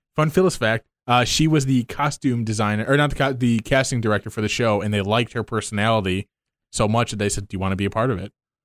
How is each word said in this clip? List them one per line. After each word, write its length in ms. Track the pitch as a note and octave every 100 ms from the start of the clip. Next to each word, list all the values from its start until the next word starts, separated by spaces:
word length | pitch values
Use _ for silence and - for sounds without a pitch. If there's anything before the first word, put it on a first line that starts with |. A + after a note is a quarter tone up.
| _
Fun 140 | - D#3
Phyllis 260 | F#3 F#3
fact. 300 | - A2 A2+ - _
Uh, 180 | - B2
she 220 | B2 - D#3
was 180 | D#3
the 180 | C3+ C3
costume 580 | A#2 - C#3+ - C3+ A#2+
designer, 420 | A2+ G#2+ G#2 G#2 A2
or 80 |
not 140 | C#3+ D3
the 60 |
co-, 180 | - C#3
the 260 | B2+ B2 A2+
casting 400 | - C3+ B2+ B2
director 300 | A2 G2+ A2
for 120 | A2+
the 60 | G#2+
show, 320 | - A#2 G#2
and 140 | G#2
they 80 | G#2
liked 320 | G2 A2+ A#2
her 100 | A#2+
personality 840 | G#2 A2 - G#2 G#2+ A2+ F#2+ F#2 - _ _ _ _
so 160 | - G#2+
much 220 | A2+ A#2
that 60 | G#2
they 120 | G2+
said, 180 | - G2+
"Do 80 |
you 40 | F#2
wanna 160 | F#2+
be 100 | F#2+
a 40 | G2
part 220 | A2 C3
of 80 | G2
it?" 120 | G#2+ _ _ _